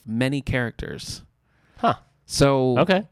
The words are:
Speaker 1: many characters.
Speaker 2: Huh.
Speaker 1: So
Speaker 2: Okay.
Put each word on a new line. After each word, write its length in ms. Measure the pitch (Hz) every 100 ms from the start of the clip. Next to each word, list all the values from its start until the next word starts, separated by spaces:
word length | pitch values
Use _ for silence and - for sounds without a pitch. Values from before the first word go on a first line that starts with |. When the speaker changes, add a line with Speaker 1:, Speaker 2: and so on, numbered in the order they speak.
| -
Speaker 1:
many 340 | 110 131 143
characters. 800 | - 131 117 - - - - - - _ _ _ _ -
Speaker 2:
Huh. 180 | 233 - _ _ -
Speaker 1:
So 540 | - 139 139 127 123
Speaker 2:
Okay. 240 | 170 190 -